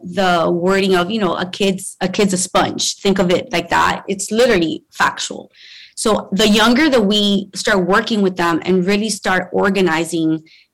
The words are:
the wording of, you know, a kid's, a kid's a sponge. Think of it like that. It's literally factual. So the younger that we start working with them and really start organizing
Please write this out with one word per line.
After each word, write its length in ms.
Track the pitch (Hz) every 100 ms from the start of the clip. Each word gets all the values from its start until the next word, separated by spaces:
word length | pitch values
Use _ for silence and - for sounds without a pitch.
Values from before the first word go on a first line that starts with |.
the 480 | 180 175 185 175 170
wording 440 | 175 175 196 196 185
of, 140 | 175
you 120 | 226
know, 140 | 190 -
a 80 | 185
kid's, 500 | - 196 190 - -
a 80 | 185
kid's 240 | 185 208
a 40 | 180
sponge. 600 | - 196 160 - - -
Think 220 | 202 190
of 120 | 180
it 180 | 180 -
like 160 | 175 170
that. 340 | 160 170 180 -
It's 200 | 196 -
literally 520 | 214 247 202 160 - _
factual. 580 | - 151 - - - - _ - - - -
So 320 | 226 202 -
the 160 | 185 220
younger 400 | 214 220 247 320
that 140 | 254
we 460 | 196 214 202 196 - -
start 320 | - 202 175
working 340 | 202 226 220
with 140 | 190 185
them 240 | 170 165 -
and 200 | 185 175
really 240 | 208 220
start 380 | 202 208 185 185
organizing 880 | 190 196 196 185 160 165 170 160 160 156 - _